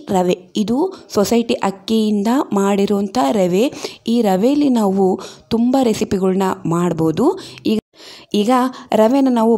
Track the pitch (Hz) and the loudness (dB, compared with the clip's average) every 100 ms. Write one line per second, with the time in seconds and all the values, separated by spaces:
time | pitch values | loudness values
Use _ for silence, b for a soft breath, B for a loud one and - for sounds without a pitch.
0 | - 190 180 180 - - 202 247 381 B | -2 0 0 -2 -4 -6 -2 -2 -2 B
1 | B - 202 233 233 233 196 190 - 220 | B -2 2 0 0 -2 -4 -6 -4 -2
2 | 214 208 202 262 - 196 196 202 202 202 | 0 0 0 -2 0 0 0 0 0 0
3 | 202 247 269 226 180 185 269 B B B | -2 -2 0 0 2 2 0 B B B
4 | - 233 214 185 233 294 285 240 202 196 | -2 0 2 2 2 2 2 2 2 2
5 | 190 190 B B - 226 240 269 247 214 | 2 0 B B -4 0 2 2 2 0
6 | - 196 190 185 190 - 165 170 175 165 | -2 0 0 0 -2 -2 -2 0 0 0
7 | 160 160 269 381 B B - 214 - B | 0 2 0 0 B B -4 -4 -4 B
8 | B B B 208 202 247 254 B B - | B B B -2 2 2 0 B B 2
9 | 220 277 269 240 226 | 2 4 2 2 2